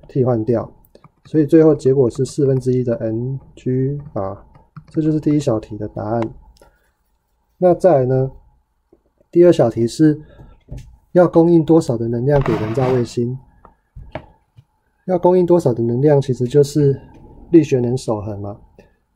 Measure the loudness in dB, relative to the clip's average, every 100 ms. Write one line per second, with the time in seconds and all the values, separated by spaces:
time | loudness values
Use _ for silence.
0 | -10 -4 -2 -2 -2 -2 -4 _ _ _
1 | _ _ -4 -2 4 4 4 4 0 2
2 | 0 -2 -6 -2 -2 0 -2 -2 -2 -4
3 | -4 -6 -6 -10 -14 -12 -6 -4 -4 -6
4 | -10 -10 -8 -10 -20 _ _ -20 -10 -4
5 | -2 -2 0 -2 0 -4 -6 -12 -12 -8
6 | -4 -4 -4 -10 -20 _ _ _ _ _
7 | _ _ _ _ _ 0 0 2 0 0
8 | 0 -2 -4 -8 _ _ _ _ _ _
9 | _ _ _ 4 4 4 2 0 -4 2
10 | 0 0 -8 -20 -20 _ -18 -18 -18 -20
11 | _ 2 4 4 4 4 4 2 2 -4
12 | -4 -4 0 0 0 -4 -4 -2 0 -2
13 | -2 -4 -6 -8 _ _ -20 _ _ -20
14 | -16 -16 -18 _ _ _ _ _ _ _
15 | -6 0 2 2 4 2 2 0 -2 2
16 | 2 2 0 -4 0 2 2 2 0 0
17 | -8 -20 -20 -20 2 4 4 0 0 -4
18 | -4 -6 -6 -10 -12 -14 _ _ _ _
19 | _